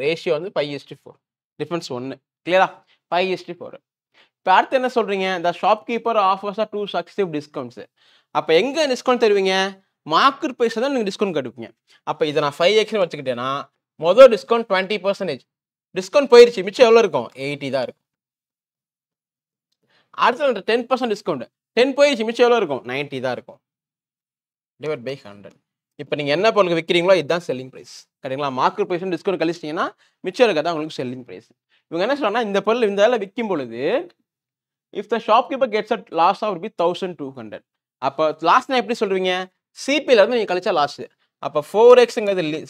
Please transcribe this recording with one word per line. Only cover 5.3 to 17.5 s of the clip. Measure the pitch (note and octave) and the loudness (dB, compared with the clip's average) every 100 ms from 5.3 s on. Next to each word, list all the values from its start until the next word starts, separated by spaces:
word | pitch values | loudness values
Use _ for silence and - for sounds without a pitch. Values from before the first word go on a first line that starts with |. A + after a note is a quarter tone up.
| F#3 E3+ | -2 -4
The | E3+ | -2
shopkeeper | F#3 A3 - A#3 A#3 G#3+ F#3+ | 0 0 -2 -4 -2 0 0
offers | F#3+ G3+ G3 | 0 -4 -6
a | G#3+ | -6
two | G#3 G3+ | -6 -6
successive | F3 F3 - F#3+ D3+ | -6 -8 -4 -4 -4
discounts. | D3 D#3 B2 A2 - _ _ _ _ D3 | -10 -12 -12 -14 -20 _ _ _ _ -6
அப்ப | D3+ E3 | 2 2
எங்க | A#3+ C#4+ D4 | 2 -2 -2
டிஸ்கவுண்ட் | B3 - B3 A3+ | -2 0 2 4
தருவீங்க? | G3+ F#3+ F#3+ F#3+ F#3+ _ _ - | 2 2 0 -2 -6 _ _ -2
மார்க்கெட் | D#3+ B3+ C#4 D#4 B3+ | 2 2 2 -6 -2
பிரைஸ் | A#3 A3+ | -2 -2
தான் | C4 C#4 | -2 -2
நீங்க | G3+ | -4
டிஸ்கவுண்ட் | - G3+ D3+ | -4 -4 -4
கட்டுவீங்க. | B2+ A2+ A2+ _ _ _ - | -6 -10 -18 _ _ _ -8
அப்ப | D3+ D#3 | -4 -2
இதை | D3 D3 | 0 -2
நான் | C#3 | 0
ஃபைவ் | F3 G#3+ | 2 2
எக்ஸ்னு | G#3+ G#3+ | 0 -2
வச்சுக்கிட்டேன்னா, | F3 D3+ C3 A#2+ C3 C#3 - _ _ - | -4 -4 -6 -6 -4 -6 -8 _ _ -6
மொதல் | D#3+ G3+ C4 A3 | 2 8 8 8
டிஸ்கவுண்ட் | - A3+ A3+ | -2 -4 -2
ட்வென்டி | F#3+ F#3+ G#3 F#3 | -4 -2 -6 -4
பர்சன்டேஜ். | G3 F#3 C3 _ _ _ _ _ F3 | -6 -6 -8 _ _ _ _ _ -10
டிஸ்கவுண்ட் | - D4 C#4 | -2 0 8
போயிருச்சு, | A#3+ A#3+ A#3 F#3 | 10 10 6 -4
மிச்சம் | G3 A#3+ | 4 6
எவ்வளவு | A#3 | 6
இருக்கும்? | G#3 C#3+ A2+ - | 4 -2 -6 -10
எயிட்டி | C3+ | -10